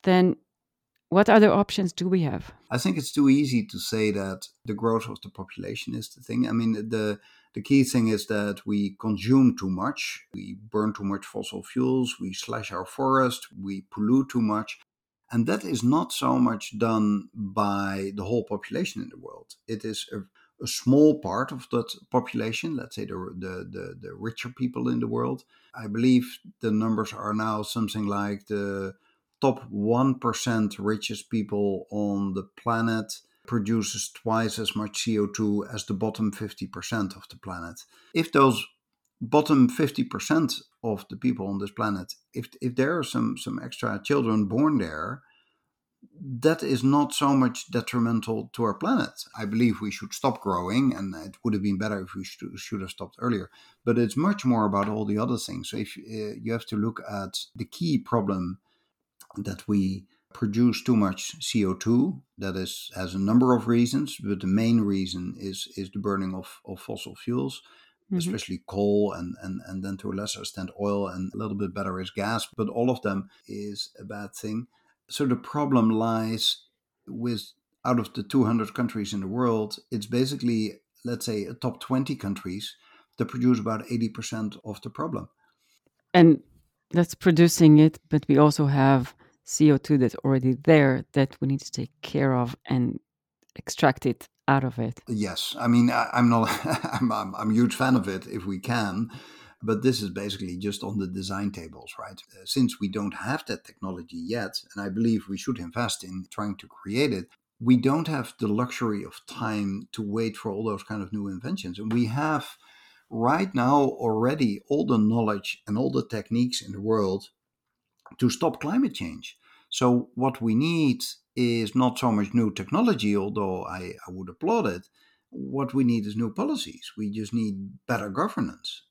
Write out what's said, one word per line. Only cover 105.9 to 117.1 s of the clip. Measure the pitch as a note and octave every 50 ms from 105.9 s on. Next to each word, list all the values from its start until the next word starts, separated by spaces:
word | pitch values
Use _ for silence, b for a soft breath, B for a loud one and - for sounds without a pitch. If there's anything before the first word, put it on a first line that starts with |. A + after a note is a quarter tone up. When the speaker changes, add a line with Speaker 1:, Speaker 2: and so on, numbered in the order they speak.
| - - -
Speaker 2:
in | F#2 F#2 F#2 F2+ _
trying | - - G#2 G2+ F#2+
to | - -
create | - - - - F#2+ G#2 B2 D3 C3+
it, | G#2+ F#2 F2 _ _ _ _ _ _ _
we | A#2 A#2+ B2+
don't | A#2+ A#2 C3 C#3 D#3+ E3
have | D#3+ D#3 C3+ A#2 - - -
the | B2
luxury | G#2 G#2 A2 B2 B2 - - B2 A2 G#2+ G2+ G2
of | - - - _
time | - - - A2+ A2 G#2+ G#2 G2+ G2 F#2+ G2+ - _ -
to | - G#2+
wait | G2+ G2+ A2+ A2+ A2+ G#2
for | - - A2
all | G2 G#2 A2+
those | A2 G2+ F#2 -
kind | - G#2+ G#2
of | G2 F#2
new | G2+ G#2 G2+
inventions. | G2+ F#2+ F2+ A#2 C#3+ F#3+ G3 - F2+ F2 G2
And | A2 A2
we | A2+ A#2+ A#2+
have | A2 A#2 C#3 D3+ D#3 D#3 C#3 - - - b b b b b b b b b b b
right | A2+ A2 A2+ B2 D3+ F3 G3 F#3+ -
now | C3 A#2+ B2+ C#3+ C#3+
already | C#3 C3 - - A#2+ A2+ A2 A2 A#2 B2+ D3+ D#3 C3+ A2 G2+ - _ _
all | C#3+ D3 -
the | - B2+ A2
knowledge | G#2 G#2+ A2+ A#2+ A2+ G#2+ G#2 G2 - - - _ _
and | - G#2
all | A2+ C3+ C3
the | C3 C3 B2+
techniques | - - G#2+ - _ A2+ A#2+ B2 B2 B2 -
in | - G2+
the | G2+ G2
world | G2+ A2 A2 G#2+ G2+ F#2+